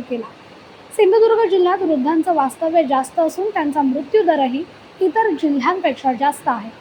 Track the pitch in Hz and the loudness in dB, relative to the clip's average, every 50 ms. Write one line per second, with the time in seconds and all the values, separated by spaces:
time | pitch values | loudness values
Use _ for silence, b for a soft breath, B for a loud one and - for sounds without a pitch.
0 | 247 - 254 233 214 - - - - - - - - - - - - - - - | -6 -8 -8 -8 -8 -12 -16 -20 -20 -20 -20 -20 -20 -20 -20 -20 -20 -10 0 2
1 | 427 370 427 453 440 453 453 427 466 359 381 370 359 349 381 381 381 320 311 269 | 4 4 6 4 4 4 4 2 2 2 2 2 2 2 0 0 0 0 0 0
2 | 247 294 339 320 311 370 339 302 269 262 - - 330 320 330 339 311 254 277 262 | 0 0 0 0 0 0 0 0 0 -2 -2 -4 -4 0 2 2 2 2 0 -2
3 | 262 - - 339 330 311 - - 392 427 403 370 302 294 277 302 277 269 254 294 | -2 -2 -2 -2 -2 0 -2 -2 -4 -4 -4 -2 -4 -2 -2 0 0 0 -2 -2
4 | 269 - - 440 415 339 311 285 269 254 247 277 359 - - - - - - - | -4 0 0 2 2 2 2 2 0 -2 -2 -4 -8 -10 -14 -20 -20 -20 -6 -2
5 | 381 359 302 440 453 440 320 269 330 302 285 277 240 330 359 381 349 311 254 - | -2 0 0 0 0 0 0 0 -2 -2 0 0 0 -2 -2 0 -2 -2 -4 -2
6 | - 269 254 220 277 285 285 - - 294 240 226 208 226 - - | -2 -4 -2 0 -2 -2 -2 -2 -4 -4 -4 -4 -6 -12 -16 -18